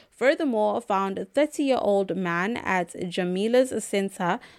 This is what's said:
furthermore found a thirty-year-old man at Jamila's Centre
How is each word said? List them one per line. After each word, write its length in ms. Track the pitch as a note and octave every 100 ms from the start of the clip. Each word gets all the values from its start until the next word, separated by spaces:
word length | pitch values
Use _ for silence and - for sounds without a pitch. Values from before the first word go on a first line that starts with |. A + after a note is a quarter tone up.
| -
furthermore 720 | - B3 D#4+ D#4 A3 G#3+ G#3+
found 360 | A3+ G3 G3 G3
a 60 |
thirty-year-old 920 | G3+ - D4 - C#4 B3+ - G3+ G3 F3
man 400 | F3+ E3+ F#3+ A#3
at 360 | - F#3+ F3 -
Jamila's 840 | F3+ F3 F3+ F#3 G#3+ B3 C4 A3+
Centre 600 | - G3+ G3 - F3 G#3+ -